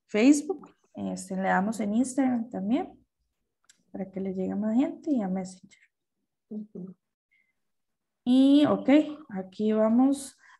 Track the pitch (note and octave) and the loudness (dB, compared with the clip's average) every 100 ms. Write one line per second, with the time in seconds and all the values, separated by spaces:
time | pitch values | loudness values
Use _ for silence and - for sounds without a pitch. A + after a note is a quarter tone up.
0 | _ G#3+ B3+ D4 D4 F#4 - _ _ G#3 | _ 2 4 4 2 -8 -12 _ _ -10
1 | G3 F#3 - F#3+ F#3+ F#3 G3+ A3+ G3+ A3 | -8 -8 -8 -4 0 0 0 -2 -2 -2
2 | C4 - B3+ B3 A3 F#3 G3 D4 F#4+ - | -2 0 0 -2 -4 -6 -2 -2 -4 -12
3 | _ _ _ _ _ _ _ _ _ G3 | _ _ _ _ _ _ _ _ _ -12
4 | F#3+ F#3+ F#3+ F#3 F#3 G3 G#3+ A#3 D#4+ - | -10 -8 -8 -6 -4 -4 -2 0 -2 -4
5 | D#4+ B3+ F#3+ F#3+ F#3 - - _ _ _ | -4 -2 -2 -4 -8 -14 -20 _ _ _
6 | _ _ _ _ - G#3+ - F3+ F#3 - | _ _ _ _ -16 -14 -14 -16 -16 -18
7 | _ _ _ _ _ _ _ _ _ _ | _ _ _ _ _ _ _ _ _ _
8 | _ _ B3 B3+ C4+ C#4+ D4 D4 - D4+ | _ _ 0 4 6 6 4 2 4 4
9 | D4 - - F#3+ F#3+ - G#3+ G#3+ A3 A#3+ | 4 -6 -12 -12 -10 -4 0 2 2 4
10 | C4+ C#4 - - - - | 2 0 -6 -18 -18 -8